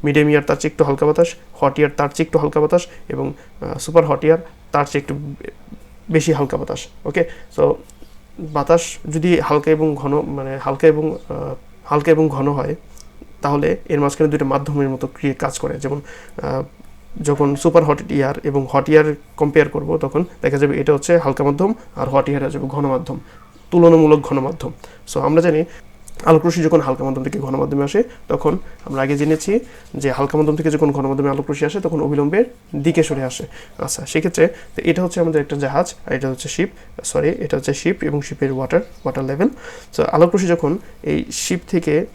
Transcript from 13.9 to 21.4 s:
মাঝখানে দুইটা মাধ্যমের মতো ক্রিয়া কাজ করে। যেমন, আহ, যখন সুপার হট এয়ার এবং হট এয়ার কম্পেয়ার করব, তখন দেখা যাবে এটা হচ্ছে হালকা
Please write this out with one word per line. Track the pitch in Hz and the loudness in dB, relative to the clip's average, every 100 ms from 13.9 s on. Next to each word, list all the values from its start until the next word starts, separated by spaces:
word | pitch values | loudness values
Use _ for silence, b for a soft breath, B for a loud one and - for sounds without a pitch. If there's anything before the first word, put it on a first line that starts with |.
| 147 | 0
মাঝখানে | 143 - 156 | 0 2 0
দুইটা | 147 | 2
মাধ্যমের | 139 135 139 143 139 | 0 -2 -2 -2 -2
মতো | 131 - | -2 -8
ক্রিয়া | - 143 131 | -4 -4 -2
কাজ | 143 - | -6 -4
করে। | 160 147 | -6 -6
যেমন, | 143 143 B B B - | -6 -6 B B B -10
আহ, | 143 135 135 - - - - - | -6 -6 -8 -14 -20 -20 -16 -6
যখন | 147 143 143 143 | -2 0 0 2
সুপার | 170 165 | 4 4
হট | 151 143 - | 4 -2 -2
এয়ার | 139 135 139 | -2 -2 -2
এবং | 151 139 131 | -2 -2 0
হট | 139 139 | 0 6
এয়ার | 156 151 147 - - | 4 4 -2 -10 -4
কম্পেয়ার | 147 147 147 | 2 4 2
করব, | - 156 156 | -2 -4 -2
তখন | 139 - 180 B | -2 -4 -4 B
দেখা | 160 147 | -2 2
যাবে | 143 139 | 2 2
এটা | 143 | 2
হচ্ছে | 143 143 170 | 0 4 2
হালকা | 143 131 | 2 0